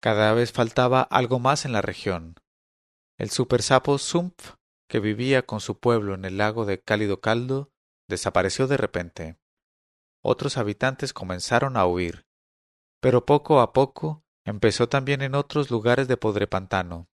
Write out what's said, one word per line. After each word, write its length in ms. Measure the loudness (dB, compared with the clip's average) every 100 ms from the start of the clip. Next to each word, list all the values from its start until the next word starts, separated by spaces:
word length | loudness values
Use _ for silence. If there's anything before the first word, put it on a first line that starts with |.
Cada 320 | 0 2 4
vez 180 | 4 0
faltaba 500 | 0 -2 2 2 2
algo 380 | 2 0 0 0
más 240 | 2 0
en 80 | 0
la 100 | -2
región. 540 | -4 -4 -4 -6 -8 -20 _ _ _ _ _ _ _ _
El 120 | -8
supersapo 680 | -2 0 0 4 2 4 -2
Sumpf, 580 | 0 -2 -4 _ -20 -20 _ _ _
que 100 | -4
vivía 460 | -2 -2 0 0 0
con 160 | -8
su 180 | -6 -2
pueblo 340 | 2 2 0
en 120 | -6 -6
el 120 | -2
lago 280 | -2 0 -4
de 160 | -4
Cálido 400 | -2 0 0 -2
Caldo, 500 | 0 -2 -2 -6 -6 _ _ _ _
desapareció 580 | -4 0 0 0 0 0
de 80 | 0
repente. 640 | -2 -4 -10 -12 -14 -14 _ _ _ _ _ _ _ _
Otros 360 | -2 -2 -2 -4
habitantes 560 | -4 -2 -4 -4 -10
comenzaron 640 | -10 -8 -8 0 0 0 2
a 80 | 2
huir, 420 | 2 -2 -6 _ _ _ _ _ _ _ _
pero 260 | 2 2 4
poco 360 | 2 6 4
a 100 | 4
poco 540 | 2 0 -2 -10 -10 _ _ -10
empezó 440 | 0 2 2 0
también 320 | 0 0 -2
en 140 | -2 -4
otros 360 | -2 -2 -2
lugares 380 | 0 2 2 2
de 80 | 0
Podrepantano. 920 | 0 0 -2 -4 -2 -4 -4 -10 -14